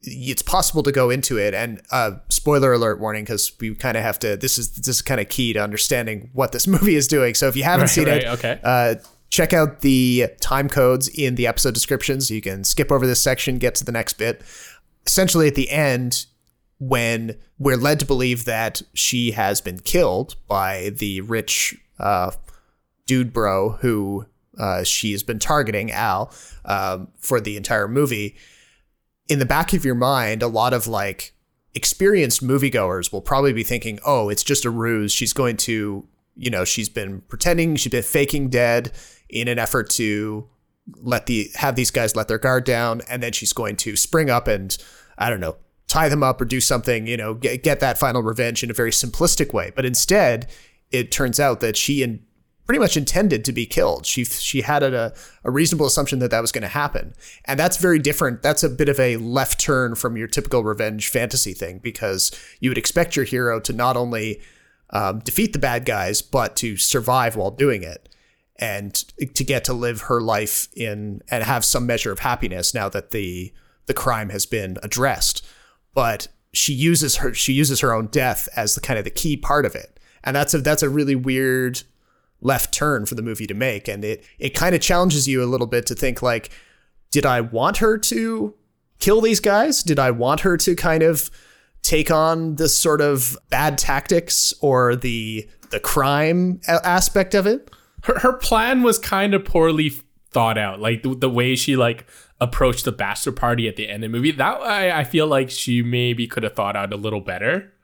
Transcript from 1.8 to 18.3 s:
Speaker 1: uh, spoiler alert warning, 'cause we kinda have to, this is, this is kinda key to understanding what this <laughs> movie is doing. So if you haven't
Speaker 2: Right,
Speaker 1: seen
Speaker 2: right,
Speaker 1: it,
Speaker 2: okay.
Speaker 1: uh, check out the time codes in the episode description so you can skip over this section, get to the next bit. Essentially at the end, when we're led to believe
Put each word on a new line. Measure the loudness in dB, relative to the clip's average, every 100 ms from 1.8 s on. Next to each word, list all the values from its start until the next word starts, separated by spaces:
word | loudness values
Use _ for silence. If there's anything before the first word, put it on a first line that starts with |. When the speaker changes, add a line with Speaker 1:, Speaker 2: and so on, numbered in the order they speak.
| _
Speaker 1:
uh, | -2 -2 -4 -4
spoiler | -2 2 4 4
alert | 4 2 0
warning, | -4 -4
'cause | -4 -2 -2 -4
we | -8
kinda | -4 -2 0
have | -2 -2
to, | -2 -2
this | 0 -2
is, | -4
this | -6 -2
is | -2
kinda | 0 -2
key | -2 -2 0
to | 0
understanding | -2 -2 0 0 -2 -8 -8
what | -4 -2
this | 0 2
<laughs> | 4
movie | 6
is | 4 4
doing. | 2 2
So | 2 2
if | 2
you |
haven't | 2 4
Speaker 2:
Right, | 4
Speaker 1:
seen | 4 4
Speaker 2:
right, | 2
Speaker 1:
it, | 0
Speaker 2:
okay. | -4 -4 -2
Speaker 1:
uh, | 0 2 2 0 -6 _ _
check | 0 2
out | 4 2 2
the | 4 4 4 4 2 -2
time | -2 0 0
codes | 4 4 4 0
in | -2 -2
the | 0 0
episode | 2 0
description | 0 -2 -2 -2 -2
so | -2
you | -4
can | -6 -4
skip | -4 -2 2
over | 2 2
this | 2
section, | 2 0 -2 0
get | 0
to | -2
the | -4
next | -6 -6
bit. | -4 -4 -4 -10 -20 -20 -20 _ _
Essentially | 0 2 4 4 4
at | 2
the | -2
end, | 0 2 0 -2 -4 -6 _ _ _ _ _
when | -2 0 2 -2 -4 -10 -16 _
we're | 0 2
led | 2 2
to | 2
believe | 2 2